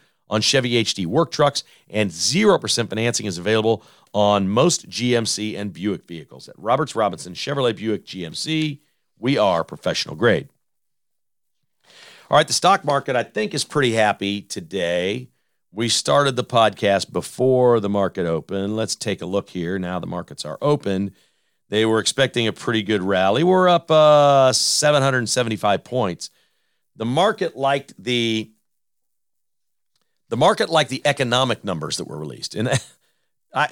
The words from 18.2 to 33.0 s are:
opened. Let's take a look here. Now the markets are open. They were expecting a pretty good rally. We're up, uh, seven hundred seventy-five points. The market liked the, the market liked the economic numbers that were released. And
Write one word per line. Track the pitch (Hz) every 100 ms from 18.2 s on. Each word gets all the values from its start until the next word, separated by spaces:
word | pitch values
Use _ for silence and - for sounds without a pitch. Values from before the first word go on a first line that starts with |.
| 85
opened. | 82 - 98 98 107
Let's | 107 -
take | 110 95
a | 87
look | 98 -
here. | 92 85 95
Now | 90 90
the | 90
markets | 87 85 73 76
are | 76
open. | 143 147 101 95 98 - _ _ _ _ _
They | 104 110
were | 110
expecting | 101 - 131 120 113
a |
pretty | 95 - 113
good | 98 104
rally. | 92 92 95 113
We're | 175 185 180
up, | 175 -
uh, | 156 151 147 143 139 131
seven | 120 - - 151 147
hundred | 135 131 113
seventy-five | - 117 110 107 98
points. | - 127 104 85 - _ _ _ _ _ _ -
The | 113
market | 139 202 - 175 -
liked | 135 143 - -
the, | - 123 117 110 110 _ _ _ _ _ _ _ _ _ _ _ _ _ _ _ _ _ _
the | 113
market | 165 214 196
liked | 160 143
the | - 147
economic | 139 127 123 131 110
numbers | 104 82 76 80
that | 85
were | 76
released. | 76 60 -
And | - 117 123 - _